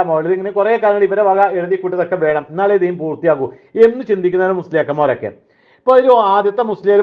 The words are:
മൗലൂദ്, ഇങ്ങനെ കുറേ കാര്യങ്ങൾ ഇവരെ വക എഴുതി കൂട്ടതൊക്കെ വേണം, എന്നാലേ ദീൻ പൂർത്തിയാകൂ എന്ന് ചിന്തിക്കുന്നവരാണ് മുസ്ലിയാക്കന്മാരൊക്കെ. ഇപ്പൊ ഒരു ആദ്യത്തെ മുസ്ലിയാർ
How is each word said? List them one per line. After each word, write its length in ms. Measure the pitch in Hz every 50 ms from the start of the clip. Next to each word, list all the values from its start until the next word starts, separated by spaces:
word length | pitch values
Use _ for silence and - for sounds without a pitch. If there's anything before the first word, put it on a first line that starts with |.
| 180 165
മൗലൂദ്, 260 | 160 156 160 170 185
ഇങ്ങനെ 160 | 185 190 208 190 202
കുറേ 140 | 202 220 233 214
കാര്യങ്ങൾ 220 | 220 208 202 202 202 180
ഇവരെ 140 | 196 208 208 196
വക 120 | 185 196 202 185 190 175
എഴുതി 180 | 175 175 190 185
കൂട്ടതൊക്കെ 340 | 180 180 180 180 170 175 185 165 156
വേണം, 200 | 156 151 151 143 147
എന്നാലേ 260 | 156 180 202 202 208 190
ദീൻ 120 | 180 180 180 151
പൂർത്തിയാകൂ 460 | 156 156 151 156 156 165 151 135 135 - - - _ _ - 220 226
എന്ന് 180 | 226 240 254 233 220
ചിന്തിക്കുന്നവരാണ് 480 | 208 190 175 180 180 180 185 185 190 180
മുസ്ലിയാക്കന്മാരൊക്കെ. 680 | 165 - 160 156 139 143 143 151 147 139 120 - 110 101 - - _ _ _ _ _ _ _ _
ഇപ്പൊ 120 | _ 254 262 254
ഒരു 120 | 262 262 247 226 208 196 196
ആദ്യത്തെ 300 | 208 202 202 202 247 233 214
മുസ്ലിയാർ 320 | 196 - 180 196 202 202